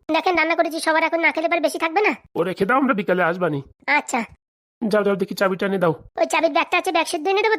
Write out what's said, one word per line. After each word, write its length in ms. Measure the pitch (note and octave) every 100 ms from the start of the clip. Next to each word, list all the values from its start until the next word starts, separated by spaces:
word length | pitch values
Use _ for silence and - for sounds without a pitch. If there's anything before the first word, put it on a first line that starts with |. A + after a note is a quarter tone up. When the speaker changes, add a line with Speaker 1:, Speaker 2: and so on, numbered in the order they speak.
| - D#4
Speaker 1:
দেখেন, 180 | F#4 E4+
রান্না 160 | D#4 E4
করেছি, 200 | E4 D#4+
সবার 220 | D#4+ D#4 D#4+
এখন 120 | E4+
না 100 | D#4+
খেলে 160 | D4+ D#4+
পারে 120 | E4+ D4+
বেশি 120 | E4
থাকবে 160 | E4 D#4+ G#4
না। 60 | B3 _ -
Speaker 2:
ও, 40 | F3
রেখে 160 | F3 G3
দাও, 100 | C4
আমরা 120 | C4
বিকালে 280 | G#3 F#3+ F#3 E3
আসবানি। 300 | F3+ F3 C#3+ - _ - D4
Speaker 1:
আচ্ছা। 220 | - B3+ G#3+ - _ _ _ _
Speaker 2:
যাও, 200 | A3+ G#3 G3+
যাও, 100 | G3
দেখি 140 | F#3+ -
চাবিটা 260 | G3 F#3 G3+
এনে 120 | G3
দাও। 120 | E3+ D#3+ - -
Speaker 1:
ওই 60 | E4
চাবির 200 | D#4+ D#4+ D4+
ব্যাগটা 200 | D4+ F4+
আছে, 120 | F#4
ব্যাগ 140 | E4 D#4+
সিদ্ধ 140 | F4 D#4
এনে 140 | G4
দেবো 100 | G#4+